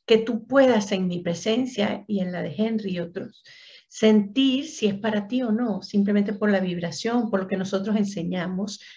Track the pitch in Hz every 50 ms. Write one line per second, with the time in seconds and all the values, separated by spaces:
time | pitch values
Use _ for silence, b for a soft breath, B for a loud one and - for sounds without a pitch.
0 | B - 226 220 - 262 226 214 - - 254 277 269 254 233 208 202 - 202 185
1 | 185 180 175 175 175 175 170 - - 220 220 247 262 247 - 208 208 214 208 202
2 | - - 208 190 180 180 175 170 - 165 - 208 220 226 226 208 202 190 180 175
3 | 170 170 - 190 - - - _ _ B B B B B B B B B - -
4 | 220 220 214 208 202 202 - 269 269 262 254 269 302 320 - - 220 202 196 -
5 | 233 220 214 208 202 - 247 254 254 226 214 233 247 226 185 180 - - - 202
6 | 202 208 202 208 196 214 208 - 220 208 196 185 185 180 175 180 170 170 - -
7 | - 226 240 247 220 208 - 190 190 - 202 190 185 - 196 196 196 214 208 214
8 | 202 196 - 170 165 175 185 180 165 180 185 185 208 202 - - B B B